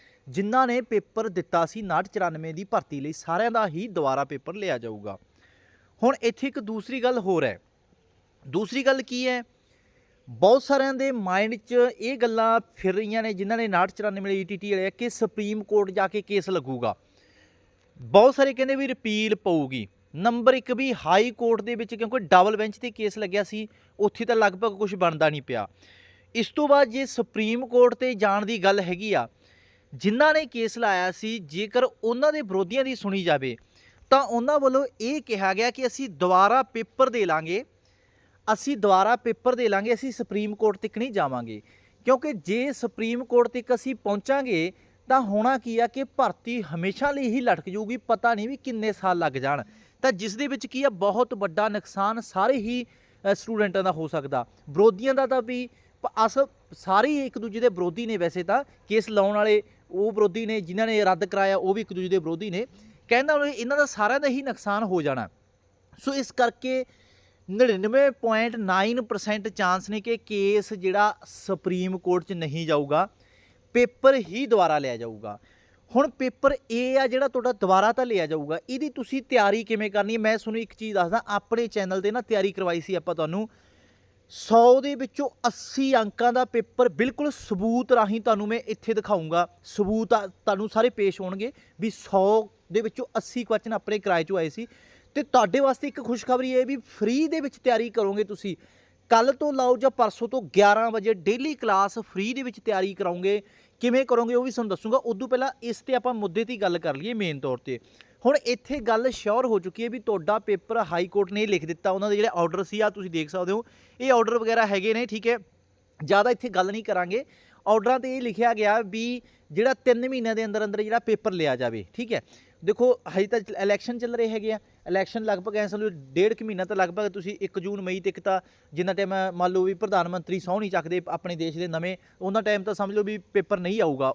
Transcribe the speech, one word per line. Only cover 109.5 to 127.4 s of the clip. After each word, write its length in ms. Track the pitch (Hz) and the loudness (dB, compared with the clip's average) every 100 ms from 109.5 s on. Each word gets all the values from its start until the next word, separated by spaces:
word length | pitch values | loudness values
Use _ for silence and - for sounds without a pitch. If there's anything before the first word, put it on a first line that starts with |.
| 208 | 0
ਚੁੱਕੀ 260 | 180 196 | -2 -6
ਹੈ 40 | 233 | -8
ਵੀ 100 | 240 | -6
ਤੁਹਾਡਾ 400 | - 196 156 214 | -4 -2 0 -2
ਪੇਪਰ 460 | 214 190 - 226 175 | 0 -4 -2 -4 -2
ਹਾਈ 140 | 170 180 | -2 -2
ਕੋਰਟ 260 | 202 185 | 0 0
ਨੇ 140 | 202 214 | -2 0
ਲਿਖ 200 | 185 156 | 0 -2
ਦਿੱਤਾ, 240 | 165 196 | -4 -2
ਉਹਨਾਂ 200 | 190 208 | 0 0
ਦੇ 60 | 202 | 2
ਜਿਹੜੇ 140 | 220 | 2
ਆਰਡਰ 300 | 175 170 180 | 2 0 -2
ਸੀ, 160 | 190 208 | -4 0
ਆ 100 | 208 | -2
ਤੁਸੀਂ 200 | 208 185 | -2 -6
ਦੇਖ 200 | 165 151 | -6 -4
ਸਕਦੇ 220 | 185 180 | -4 -2
ਹੋ, 120 | 208 233 _ _ - | -4 -6 _ _ -4
ਇਹ 120 | 254 | 4
ਆਰਡਰ 260 | 247 220 233 | 4 4 2
ਵਗੈਰਾ 280 | 220 226 214 | 2 2 2
ਹੈਗੇ 280 | 196 208 | 0 0
ਨੇ, 120 | 220 247 | -2 -2
ਠੀਕ 200 | 214 226 | -4 -2
ਹੈ, 120 | 240 - _ _ _ _ - | -2 -6 _ _ _ _ -12
ਜ਼ਿਆਦਾ 260 | 147 202 220 | 2 4 4
ਇੱਥੇ 180 | 240 247 | 0 0
ਗੱਲ 240 | 180 185 | 0 0
ਨਹੀਂ 120 | 214 | -2
ਕਰਾਂਗੇ। 400 | 208 180 175 214 285 _ _ _ - | -4 -2 -2 -4 -6 _ _ _ 2
ਆਰਡਰਾਂ 300 | 220 208 262 | 2 4 0
'ਤੇ 180 | 254 262 | 0 -4
ਇਹ 60 | |
ਲਿਖਿਆ 320 | 240 190 240 | -4 0 0
ਗਿਆ 260 | 214 208 220 | 2 2 2
ਵੀ 420 | 208 220 233 247 - _ _ | 0 -6 -6 -6 -12 _ _
ਜਿਹੜਾ 220 | 151 240 | 0 0
ਤਿੰਨ 340 | 262 254 240 254 | 2 2 2 0
ਮਹੀਨਿਆਂ 260 | 262 226 | -4 -2
ਦੇ 100 | 220 | -2
ਅੰਦਰ 200 | 220 208 | -2 -2
ਅੰਦਰ 180 | 214 202 | -2 -4
ਜਿਹੜਾ 160 | 214 233 | -2 -2
ਪੇਪਰ 340 | 233 208 220 | 0 0 0
ਲਿਆ 240 | 185 151 127 | -2 0 0
ਜਾਵੇ, 280 | 123 113 95 | -2 -4 -8
ਠੀਕ 200 | - - | -10 -6
ਹੈ। 80 | 175 - - _ _ | -6 -8 -18 _ _
ਦੇਖੋ 360 | 165 214 247 - - 175 | -4 2 2 2 -2 -2
ਹਜੇ 80 | 196 | 0
ਤਾਂ 140 | 233 202 202 | -2 -4 -4
ਇਲੈਕਸ਼ਨ 400 | 196 202 - 240 | 0 0 -2 -8
ਚੱਲ 160 | 240 | -6
ਰਹੇ 140 | 233 226 | -2 -2
ਹੈਗੇ 240 | 220 214 | -2 -4
ਆ, 60 | 214 - _ - | -6 -10 _ -4
ਇਲੈਕਸ਼ਨ 360 | 190 190 233 | -2 -2 -4
ਲਗਭਗ 340 | 220 196 190 208 | -2 -4 -2 -4
ਐਂ 120 | 208 | -4
ਸਮਝੋ 200 | 208 214 | -4 -6
ਡੇਢ 420 | 165 135 139 208 | -6 -6 0 2
ਕੁ 100 | 220 | 0
ਮਹੀਨਾ 200 | 220 185 | -6 -6
ਤਾਂ 120 | 185 202 | -4 0
ਲਗਭਗ 320 | 180 180 208 | -2 -2 -6
ਤੁਸੀਂ 280 | 190 180 208 | -6 -10 -8